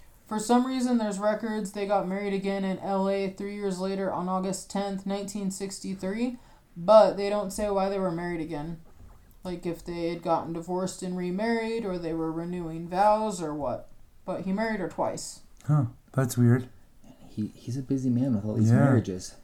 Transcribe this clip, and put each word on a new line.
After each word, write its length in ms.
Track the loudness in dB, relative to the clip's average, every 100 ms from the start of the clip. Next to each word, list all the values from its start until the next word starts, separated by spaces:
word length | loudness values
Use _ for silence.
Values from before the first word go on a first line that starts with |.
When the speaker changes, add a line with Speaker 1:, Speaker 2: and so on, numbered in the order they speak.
| -20 -20 -6
Speaker 1:
For 120 | -4
some 260 | 4 4 4
reason, 320 | 0 2 2
there's 220 | 0 0
records 520 | 0 0 -2 -4 -6
they 140 | -6 0
got 220 | 0 0
married 240 | -4 -2
again 320 | -2 -2 -2 -2
in 140 | -4
L 280 | -2 0 0
A 220 | 0 -2
three 260 | -6 -8 -4
years 240 | -4 -2
later 320 | -4 -2 -4
on 160 | -4 -2
August 420 | -2 -2 -6 -6
tenth, 360 | -4 -4 -4 -4
nineteen 440 | -6 -6 -6 -6
sixty-three, 880 | -6 -8 -8 -8 -6 -4 -2 -4 -4 -16 -20 _ -4
but 380 | 8 10 10
they 160 | 4 -2
don't 220 | -2 -4
say 160 | -4 0
why 180 | 0 0
they 120 | 0
were 120 | -2
married 300 | -2 -4 -4
again. 400 | -4 -6 -8 -10 -14 -20 -20 -20 -20 -14
Like, 240 | -10 -6 -6
if 180 | -6 -8
they 240 | -4 -4
had 140 | -2
gotten 300 | 0 0 0
divorced 500 | -8 -4 -4 -4 -6
and 120 | -6 -4
remarried, 720 | -4 -2 0 0 0 -4 -4
or 140 | -4
they 140 | -4
were 180 | -2 -2
renewing 560 | -4 -6 -6 -6 -8 -4
vows, 560 | 4 4 4 2 -4
or 100 | -6
what. 360 | -4 -4 -6 -10 -20 -20 -16 -8
But 160 | -6
he 100 | -2
married 280 | -2 0 -2
her 100 | -4
twice. 520 | -2 -2 -2 -10 -14 -20 -12 0
Speaker 2:
Huh. 180 | 2 2 -6 _
That's 220 | 0 0 4
weird. 320 | 6 6 2 -16 -20 -20 -20 -20 -14
Speaker 3:
He, 220 | -8 -8
he's 240 | -8 -8 -8
a 60 |
busy 260 | -2 0 2
man 240 | 2 2
with 100 | 0
all 120 | 0 4
these 160 | 6
Speaker 2:
Yeah. 80 | 8
Speaker 3:
marriages. 560 | 8 6 2 -6 -8 -16